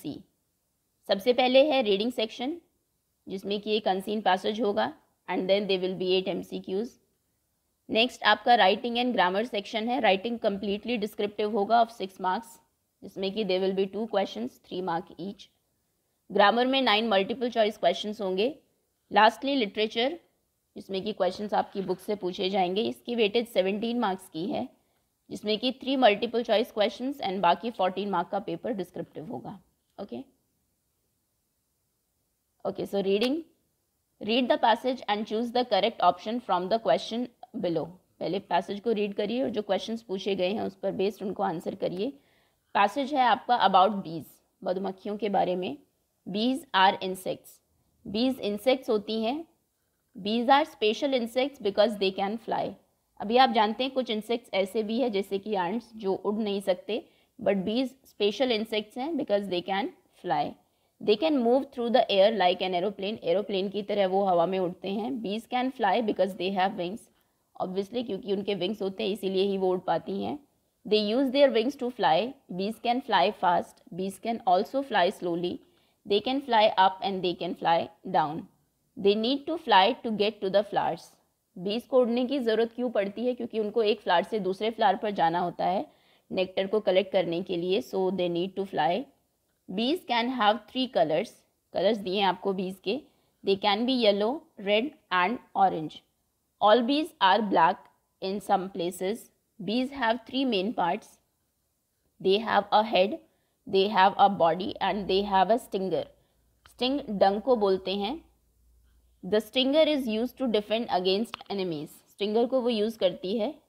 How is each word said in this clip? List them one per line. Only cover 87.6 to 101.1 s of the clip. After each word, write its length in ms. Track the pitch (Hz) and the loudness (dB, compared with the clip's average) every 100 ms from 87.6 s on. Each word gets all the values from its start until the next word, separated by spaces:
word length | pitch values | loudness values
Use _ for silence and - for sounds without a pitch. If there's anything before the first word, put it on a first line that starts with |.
| 175 196 | 0 -2
so 300 | 254 190 185 | -2 -2 -2
they 200 | 190 175 170 | 0 -2 -2
need 180 | 190 196 | -4 -6
to 120 | 196 | -6
fly। 280 | - 156 190 285 _ _ _ _ _ - | -2 0 0 -4 _ _ _ _ _ -10
Bees 380 | 185 240 349 - | -4 -2 -2 -2
can 220 | 233 240 254 | -2 0 2
have 220 | 208 226 - | 2 2 -2
three 180 | 254 254 196 | -4 0 2
colors, 320 | 156 156 240 - _ _ _ | 2 2 -2 -10 _ _ _
कलर्स 260 | - 185 220 | 0 0 0
दिए 220 | 185 196 | -2 0
हैं 60 | 196 | 0
आपको 260 | 180 196 | 0 -2
बीज 280 | 190 185 190 | -2 -4 -6
के। 160 | 190 247 - _ _ _ - | -6 -6 -8 _ _ _ -2
They 140 | 196 | 0
can 220 | 208 202 247 | 2 2 0
be 100 | 254 214 | 4 4
yellow, 340 | 202 214 311 - - 196 | 4 0 -2 -10 -8 0
red 200 | 208 285 - _ | 0 0 -8 _
and 260 | 180 180 247 - 196 190 | 0 0 -2 -6 2 2
orange। 340 | 175 156 - _ _ _ _ _ _ | 2 -8 -12 _ _ _ _ _ _
All 280 | 208 226 233 | 4 4 4
bees 220 | 285 330 - | 0 -2 0
are 300 | 190 208 208 | 2 4 2
black 240 | 196 165 208 - _ _ _ | 4 4 2 -10 _ _ _
in 220 | 190 202 - | -8 -6 0
some 240 | 196 185 190 | 0 0 -6
places। 540 | 175 185 185 233 - _ _ - | -6 -4 -6 -6 -12 _ _ -10
Bees 260 | 180 233 262 277 | -4 -2 -2 -2
have 200 | 226 240 - | -2 -2 -4
three 160 | 254 | -4
main 260 | 269 202 190 - | 0 0 -2 -2
parts। 340 | 170 208 - | -2 -4 -8